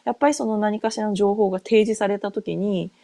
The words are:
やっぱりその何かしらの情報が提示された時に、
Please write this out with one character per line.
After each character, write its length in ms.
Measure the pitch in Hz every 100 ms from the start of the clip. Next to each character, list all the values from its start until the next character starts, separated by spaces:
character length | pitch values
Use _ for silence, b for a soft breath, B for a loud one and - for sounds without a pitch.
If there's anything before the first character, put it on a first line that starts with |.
や 100 | -
っ 40 | 240
ぱ 100 | 294
り 60 |
そ 120 | 294 226
の 120 | 214
何 220 | 208 214
か 120 | 220
し 80 | 220
ら 80 | 214
の 60 |
情 220 | 196 202 208
報 140 | 202
が 100 | 185
提 240 | - 226
示 140 | 214 214
さ 100 | 202
れ 120 | 202
た 120 | 202
時 240 | 208 185 170
に、 360 | 208 185 170 b